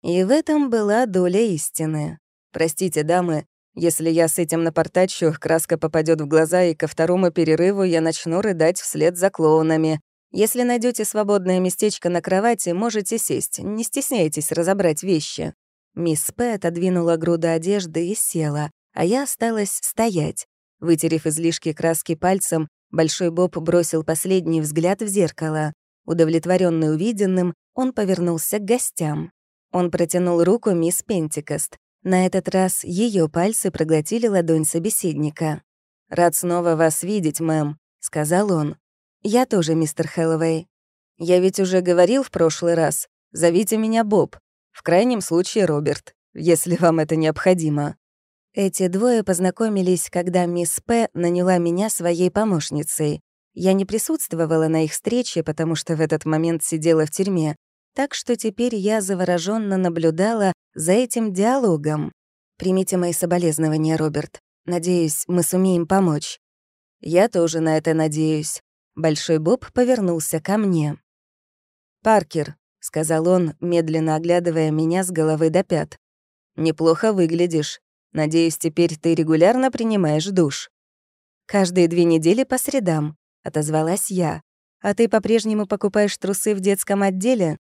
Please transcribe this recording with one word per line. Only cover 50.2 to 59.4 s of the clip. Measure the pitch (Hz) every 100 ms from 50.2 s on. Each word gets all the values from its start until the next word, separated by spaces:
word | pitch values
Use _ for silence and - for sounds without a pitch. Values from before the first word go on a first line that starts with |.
| 175 180 175
мисс | 175 170 -
П | - 233 226
наняла | - 175 175 180 180
меня | 170 175 214
своей | - 175 170 180
помощницей. | 196 220 175 - 151 151 - 151 156 _ _ _
Я | - 180
не | 190 196
присутствовала | 214 - 320 - 165 160 160 160
на | 160 156
их |
встрече, | - - 240 247 -
потому | 156 151 165 160
что | - 160
в |
этот | 156 156 156
момент | 156 165 165
сидела | - 160 156 160 156
в |
тюрьме, | - 190 185 156 147 _ _ _ -
так | 277 -
что | - 233
теперь | 226 196 247 220
я | 190 220
завороженно | 190 190 185 175